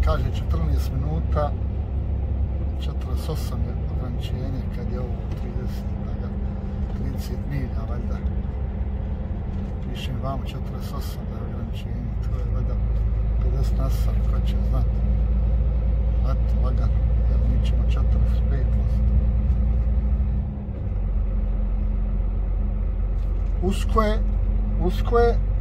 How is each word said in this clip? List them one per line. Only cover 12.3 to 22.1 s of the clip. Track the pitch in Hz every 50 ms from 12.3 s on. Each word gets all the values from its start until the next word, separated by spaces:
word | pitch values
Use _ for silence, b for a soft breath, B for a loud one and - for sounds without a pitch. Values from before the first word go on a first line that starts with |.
| - -
je | - - -
valjda | - - - - - - - - - - - - - - - - - -
pedeset | - - - - - - -
na | - -
sat, | - - - - - - - -
ko | - - -
će | - - - - -
znat. | - - - - - - - - - - - - - - - - - - - - - - - - - - - - - - - 131
Eto, | 131 - - - - - -
lagano, | 123 120 117 - - - - - - - - - -
jer | - - - -
mi | - - -
ćemo | - - - - -
četrdeset | - - - - - - - - - - - -
pet | - - -
na | - - - - - -
sat. | - - - - - - - - - - - - - - - - - - - - - - - - - - - - - - - - - - - - - - - - - - - - - - - - - - - - - - - - - - - - - - -